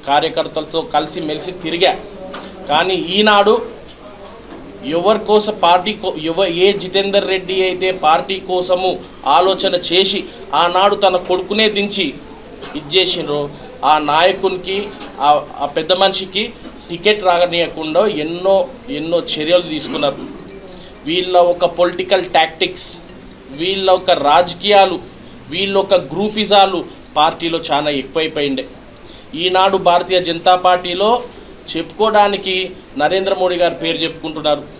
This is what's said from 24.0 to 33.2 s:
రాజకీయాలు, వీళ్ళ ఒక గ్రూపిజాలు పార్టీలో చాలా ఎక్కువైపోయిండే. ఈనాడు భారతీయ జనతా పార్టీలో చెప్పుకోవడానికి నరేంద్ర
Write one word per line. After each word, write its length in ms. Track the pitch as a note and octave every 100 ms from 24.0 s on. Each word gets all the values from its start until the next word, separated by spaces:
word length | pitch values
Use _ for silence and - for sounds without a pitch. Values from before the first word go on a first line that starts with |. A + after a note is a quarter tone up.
| F3+ E3 C#3+
రాజకీయాలు, 680 | D#3+ F3 - G3+ G3+ F#3+ E3+ - - - - -
వీళ్ళ 280 | E3 G3 G3
ఒక 160 | G3
గ్రూపిజాలు 920 | F#3 C3 E3 G#3 G#3+ F#3+ G3 F#3+ F3+ B2+ - - D#3
పార్టీలో 420 | D#3 E3 E3+ E3 D#3+
చాలా 180 | C#3+ D3+ C#3+
ఎక్కువైపోయిండే. 640 | C3 D#3+ D#3 D#3 C#3+ C3 C3+ - - - - - - D3
ఈనాడు 420 | F3+ F#3 F#3+ F#3+
భారతీయ 420 | F3 F3 F3+ F#3
జనతా 320 | E3 E3 F#3 F3+
పార్టీలో 680 | F3+ F3+ F3 F3 G#3 B3 B3 - - - -
చెప్పుకోవడానికి 1000 | D#3+ E3 - G#3+ G#3+ G3+ G3 F#3+ F#3 F3+ - - C3+
నరేంద్ర 360 | D3+ F#3+